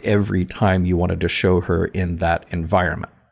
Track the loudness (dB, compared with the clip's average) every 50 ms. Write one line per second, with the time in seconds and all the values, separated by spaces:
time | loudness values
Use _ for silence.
0 | 0 0 2 2 2 0 0 -2 -2 -2 -2 0 2 2 2 2 2 2 2 2
1 | 0 0 0 -2 -2 -2 -2 0 2 2 2 2 2 0 0 0 0 -2 -2 -4
2 | -4 -4 -4 -2 0 0 0 -2 -4 -6 -6 -6 -4 0 0 0 2 0 -2 -6
3 | -8 -12 _ _ _ _